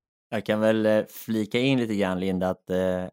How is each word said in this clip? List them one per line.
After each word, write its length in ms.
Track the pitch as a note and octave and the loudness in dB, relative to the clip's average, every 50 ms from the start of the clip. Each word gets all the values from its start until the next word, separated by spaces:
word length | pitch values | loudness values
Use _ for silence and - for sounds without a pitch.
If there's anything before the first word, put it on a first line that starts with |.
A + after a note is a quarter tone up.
| _ _ _ _ _ _ | _ _ _ _ _ _
Jag 180 | - A2 G2 | -6 -4 -2
kan 140 | - G#2+ G#2+ | 0 0 2
väl, 260 | G#2+ A2 A2 A2 G#2+ | 4 4 4 4 2
eh, 180 | G#2+ G#2+ G#2+ G#2 - | 2 2 2 0 -2
flika 500 | - - - - A2+ A2 G#2+ G2+ - A#2+ | -8 -14 -6 -4 -2 -2 -2 -2 -2 0
in 200 | B2+ C3+ C#3 B2+ | 2 2 2 2
lite 160 | A#2+ A2 A2 | 0 0 0
grann, 260 | G2+ G2+ F#2 F#2 F2+ | 0 0 0 0 -2
Linda, 300 | F#2 F#2+ F#2+ F#2 F#2 F#2 | -2 -2 -2 0 0 -2
att, 200 | F#2 - _ - | -2 -4 _ -4
eh, 340 | F#2 F#2 F#2 F#2 F#2 F#2 F2+ F2+ | -2 0 0 0 -2 -2 -6 -8